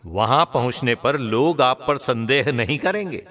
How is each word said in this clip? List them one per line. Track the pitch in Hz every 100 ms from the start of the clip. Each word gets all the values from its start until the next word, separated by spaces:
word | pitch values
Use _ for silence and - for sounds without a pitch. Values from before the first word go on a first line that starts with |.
| 85
वहां | 90 110 139 170
पहुंचने | 131 123 120 123
पर | 117 123 143
लोग | 117 113 151 151
आप | 127 131 135
पर | 139
संदेह | - 120 113 139 135
नहीं | 123 110 147
करेंगे। | 311 208 196 113 -